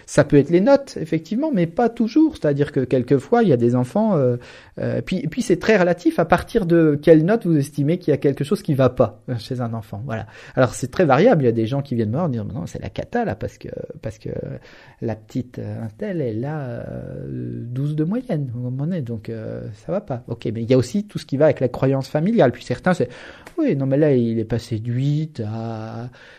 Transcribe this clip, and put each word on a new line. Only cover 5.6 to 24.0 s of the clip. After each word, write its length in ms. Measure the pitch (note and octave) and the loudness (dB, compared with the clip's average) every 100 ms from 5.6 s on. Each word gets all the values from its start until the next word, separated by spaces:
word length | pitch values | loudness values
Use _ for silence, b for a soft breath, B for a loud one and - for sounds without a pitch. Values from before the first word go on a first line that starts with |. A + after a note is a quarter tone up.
| - G#3+ | 2 4
relatif 400 | F3 F3 E4 - | 4 2 0 0
à 80 | E3 | 2
partir 400 | F3 - A#3 F3 | 2 2 0 2
de 340 | E3+ D#3+ C#3+ | 4 4 4
quelle 240 | D#3+ D#3 | 8 8
note 220 | D#3+ A#3 F#3 | 6 2 2
vous 120 | D#3 | 2
estimez 420 | C3 - C#3+ F3+ | 0 -2 0 0
qu'il 100 | E3+ | 0
y 60 | C3+ | 2
a 20 | |
quelque 260 | D3 C3+ | 2 0
chose 200 | C#3+ G3+ | -2 -2
qui 100 | - | 0
va 160 | C3+ B2+ | 2 2
pas, 320 | B2 A#2+ - - | 4 0 -2 -8
euh, 80 | A#2+ | -8
chez 240 | - B2+ | -6 -6
un 140 | A#2 A2+ | -6 -8
enfant. 260 | - G#2 | -10 -12
Voilà. 220 | C3+ A2 G#2+ B B - | -10 -10 -10 B B 0
Alors, 180 | B2 | 0
c'est 160 | - B2+ | 0 -6
très 160 | - E3+ | 2 4
variable. 380 | C3 A3+ F#3 | 6 6 6
Il 20 | B2+ | 4
y 40 | |
a 20 | |
des 160 | A2+ A2 | 2 0
gens 160 | C#3 | -2
qui 100 | C3+ | -4
viennent 160 | A#2 A2 | -2 -2
me 60 | B2+ | -2
voir 100 | F3 | -2
en 40 | |
disant, « 160 | A#2 G2+ G#2 | -4 -6 -8
Non, 100 | - | -10
c'est 160 | - | -10
la 80 | - | -10
cata, 340 | - - A#3+ | -10 -6 -4
là, 120 | G#3+ G#2+ | -4 -6
parce 240 | - - | -8 -12
que, 100 | - - - - | -14 -12 -12 -12
parce 160 | A2 - | -14 -12
que 120 | - - - C3 B B B B | -10 -10 -10 -12 B B B B
la 120 | A#2 G#2+ | -8 -8
petite, 440 | - C3+ A#2+ - | -10 -10 -8 -10
euh, 260 | G#2+ A2 A2+ | -10 -10 -10
un 40 | - | -10
tel, 260 | G#3 F3 | -8 -4
elle 220 | B2+ A2 | -4 -4
a, 160 | C3+ D#3 | -6 -6
euh, 1040 | C3 A#2 - - - - C#3 B2+ A#2+ A#2+ A#2 | -8 -10 -10 -12 -10 -12 -10 -10 -8 -10 -8
douze 280 | B2 D3 D3+ | -6 -4 -2
de 80 | |
moyenne, 480 | D#3 A#3 B3+ D#3+ C3+ A#2 | -2 -4 -4 -4 -4 -6
au 60 | |
moment 240 | B2 C3 D3 | -6 -6 -4
donné, 180 | F#3 | -4
donc, 260 | A#2+ A2+ A2 | -6 -8 -8
euh, 320 | A2+ A2 A#2 A#2+ G#2 - | -10 -8 -10 -12 -12 -6
ça 60 | |
va 100 | F#3 | -6
pas. » 220 | G3+ B2 - | -4 -8 -8
Ok, 220 | A#2 B2 | -8 -6
mais 120 | A2 | -4
il 80 | A2+ | 2
y 20 | |
a 40 | C3 | 2
aussi 260 | B2 G3+ G#3 | 2 -2 -4
tout 140 | - | -8
ce 80 | - | -6
qui 100 | C3 | 2
va 80 | D3+ | 2
avec 140 | - | 2
la 100 | B2 | -2
croyance 380 | - C3+ C3+ C3 | 0 0 0 -2
familiale. 440 | D3+ F3 A#3 C#3 | -2 0 4 2
Puis 120 | - | 2
certains, 320 | - B2 F#3 F3 | -6 -4 0 0
c'est, « 140 | A#2+ B B B B - | 0 B B B B -2
Oui, 160 | D4 C#3+ | 0 0
non, 100 | C3+ | 0
mais 120 | |
là, 140 | C3+ | 2